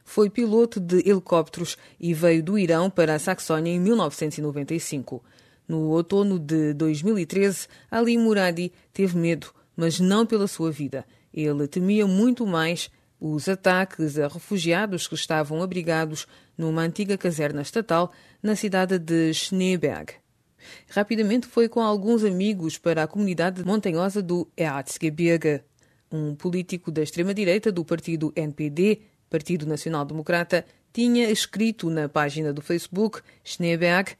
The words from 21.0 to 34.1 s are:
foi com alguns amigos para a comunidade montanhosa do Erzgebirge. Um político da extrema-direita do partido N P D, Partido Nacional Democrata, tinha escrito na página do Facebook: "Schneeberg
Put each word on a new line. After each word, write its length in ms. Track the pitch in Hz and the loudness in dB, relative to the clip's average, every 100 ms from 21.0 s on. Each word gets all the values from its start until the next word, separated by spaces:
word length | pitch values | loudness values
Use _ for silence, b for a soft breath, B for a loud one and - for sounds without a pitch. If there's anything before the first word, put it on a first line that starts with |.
| 208 220 208 247 240 | 0 0 2 0 0
foi 220 | - 233 | 2 2
com 120 | 233 | 2
alguns 420 | 220 208 202 233 | 0 0 2 2
amigos 560 | 214 180 208 196 160 - | 2 2 0 -2 -4 -2
para 240 | 170 160 | 0 0
a 60 | 156 | 0
comunidade 560 | 202 202 165 175 185 | 0 -2 0 -2 -2
montanhosa 580 | 180 214 202 160 190 202 | -2 0 0 0 -2 -2
do 260 | 175 175 - - | -2 -2 -4 -4
Erzgebirge. 1080 | 160 139 131 - 160 151 170 165 156 143 - _ b b _ | -4 -4 -8 -4 -4 0 2 4 2 0 -6 _ b b _
Um 240 | 160 151 147 | -6 -4 -4
político 560 | 185 180 180 180 170 | -4 -4 -4 -8 -4
da 100 | 156 | -4
extrema-direita 720 | 151 165 180 202 190 202 220 | -2 -2 -2 0 2 2 2
do 120 | 175 | -2
partido 480 | 156 165 175 165 151 - | -2 -4 -2 -4 -2 -2
N 160 | 151 | -4
P 180 | 147 151 | -4 -4
D, 300 | 147 202 208 b b _ | 2 2 2 b b _
Partido 380 | 160 151 170 151 | -6 -2 -4 -2
Nacional 380 | 151 160 156 | -4 -4 -4
Democrata, 600 | 143 156 151 175 170 175 b b _ | -4 -6 -2 -2 0 -2 b b _
tinha 360 | - 240 240 233 | 0 2 4 2
escrito 640 | 214 - 196 226 214 165 | 0 -2 0 -2 0 -4
na 180 | 160 147 | -2 -2
página 440 | 156 147 147 151 | 0 0 -2 -4
do 100 | 143 | -4
Facebook: 580 | - 170 - 180 214 - b b | -4 -4 -2 -2 -2 -2 b b
"Schneeberg 720 | - - 170 170 175 180 190 | -16 -4 -2 2 2 2 0